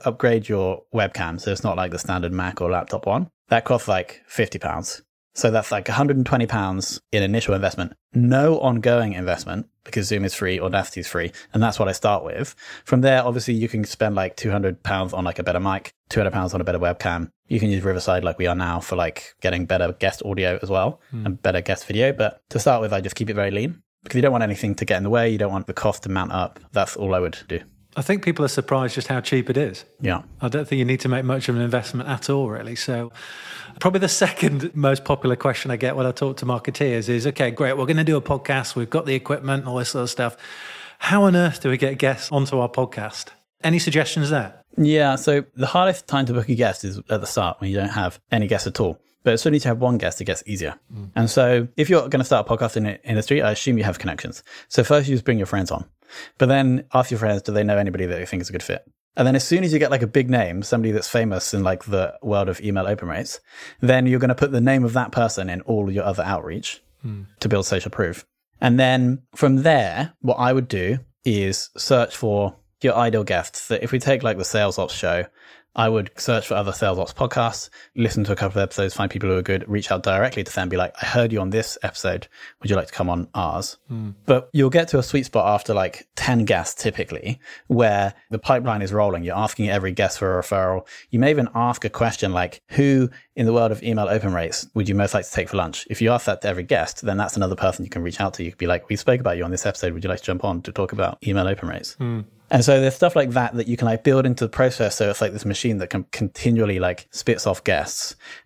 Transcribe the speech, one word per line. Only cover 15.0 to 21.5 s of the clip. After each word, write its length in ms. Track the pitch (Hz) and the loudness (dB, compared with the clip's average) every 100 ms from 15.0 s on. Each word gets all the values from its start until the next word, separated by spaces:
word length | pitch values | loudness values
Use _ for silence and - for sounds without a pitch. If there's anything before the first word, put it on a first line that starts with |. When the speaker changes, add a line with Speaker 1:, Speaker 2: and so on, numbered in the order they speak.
| 92 | -2
Speaker 1:
on, 100 | 92 | -2
like, 160 | 87 87 | -4 -2
a 40 | |
better 160 | 87 90 | -2 0
mic, 340 | 98 98 - _ - | 0 -4 -6 _ -4
two 100 | 113 | 0
hundred 140 | 95 | 0
pounds 200 | 98 90 | 0 -2
on 80 | 92 | -2
a 20 | |
better 160 | 92 87 | -2 0
webcam. 520 | 87 90 92 85 82 _ - | 0 0 -2 -2 -6 _ -4
You 120 | 117 | 0
can 100 | 107 | 2
use 140 | 95 | 0
Riverside 400 | 95 90 - 90 | 0 -2 0 0
like 140 | 87 80 | 0 -2
we 80 | 87 | -2
are 100 | 90 | 0
now 240 | 87 85 | -2 -4
for, 160 | - 90 | -4 -2
like, 380 | 82 - - _ | -2 -4 -18 _
getting 240 | - 90 87 | -2 -2 0
better 280 | 92 87 | 0 0
guest 280 | - 98 - | 0 -2 -2
audio 360 | 101 95 90 92 | -6 -2 0 -2
as 80 | 95 | -2
well 300 | 95 107 - - | 0 0 -4 -12
Speaker 2:
Hmm. 160 | 120 107 | -8 -6
Speaker 1:
and 160 | 90 | -2
better 200 | 92 | 0